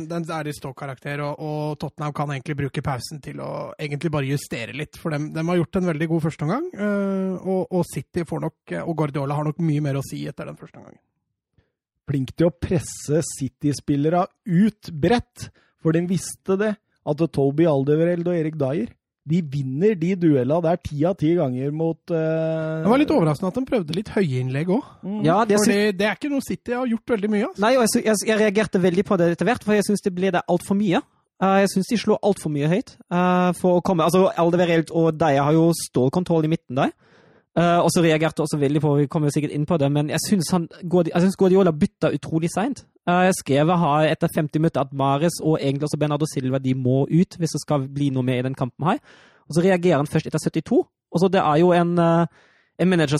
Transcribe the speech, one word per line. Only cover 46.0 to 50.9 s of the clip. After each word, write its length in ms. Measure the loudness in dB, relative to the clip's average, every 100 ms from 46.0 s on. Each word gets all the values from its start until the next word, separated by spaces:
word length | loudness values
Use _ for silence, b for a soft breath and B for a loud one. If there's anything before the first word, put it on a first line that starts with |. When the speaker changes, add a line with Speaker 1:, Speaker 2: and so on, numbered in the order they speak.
| 0 0 -2
Speaker 3:
Silva, 300 | -4 -2 -2
de 140 | 0 0
må 300 | 2 2 4
ut 300 | 2 2 -2
hvis 140 | -6 -4
det 60 |
skal 240 | -2 -2 -2
bli 220 | -2 -2
noe 140 | 0 0
mer 140 | -2
i 20 |
den 80 | -2 -4
kampen 260 | -6 -4
her. 160 | -2 -2 b b b b -4
Og 80 | 0
så 80 |
reagerer 320 | 2 2 2 2
han 80 | 0
først 180 | -2 -2
etter 140 | -4
syttito. 400 | -4 -4 0 0
Og 320 | 0